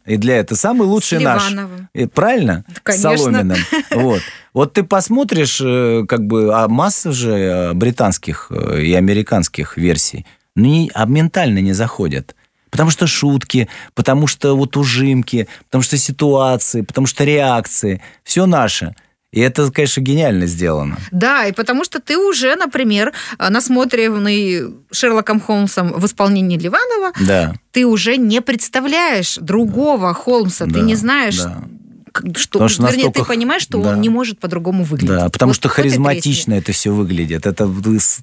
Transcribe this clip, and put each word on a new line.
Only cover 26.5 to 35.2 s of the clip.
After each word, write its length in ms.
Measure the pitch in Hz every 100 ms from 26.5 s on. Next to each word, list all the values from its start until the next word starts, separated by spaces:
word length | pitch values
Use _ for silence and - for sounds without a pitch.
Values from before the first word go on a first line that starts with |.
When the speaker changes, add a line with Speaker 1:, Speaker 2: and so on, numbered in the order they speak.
| 170
Speaker 2:
Ливанова, 540 | 170 311 508 440 381 - 95
Speaker 1:
Да. 260 | 95 82 - _
Speaker 2:
ты 140 | 254 247
уже 300 | 214 220 262
не 240 | 226 233
представляешь 960 | 240 233 - 262 277 320 349 208 175 -
другого 720 | 165 214 220 208 294 254 180
Холмса. 520 | 170 247 240 185 - 165
Ты 60 |
Speaker 1:
Да, 80 | 165
Speaker 2:
не 140 | 220 220
знаешь, 440 | 226 285 226 185
Speaker 1:
да. 220 | 87 90 - - - - -
Speaker 2:
к-, 240 | - 180 165
что, 140 | - 202
Speaker 1:
Потому 100 | 110
что 140 | 214
Speaker 2:
вернее, 220 | 123 254 -
Speaker 1:
настолько 140 | -
Speaker 2:
ты 60 | -
понимаешь, 380 | 233 240 349
что 180 | - 226
Speaker 1:
да. 80 | 202
Speaker 2:
он 120 | 208
не 60 | 220
может 300 | 233 240 208
по-другому 440 | 180 175 170 190 156
выглядеть. 300 | 147 90
Speaker 1:
Да, 140 | 90